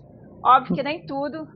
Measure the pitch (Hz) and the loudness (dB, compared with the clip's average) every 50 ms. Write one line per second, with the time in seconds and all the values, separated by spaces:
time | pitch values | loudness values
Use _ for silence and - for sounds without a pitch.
0 | - - - - - - - - - 240 247 262 254 - 285 277 262 277 311 330 | -20 -20 -20 -20 -20 -20 -20 -2 4 4 4 4 4 0 -4 -4 -2 -4 -6 -8
1 | - - 277 277 285 294 - 320 311 - - | -8 -8 -6 -6 -6 -6 -8 -10 -14 -14 -18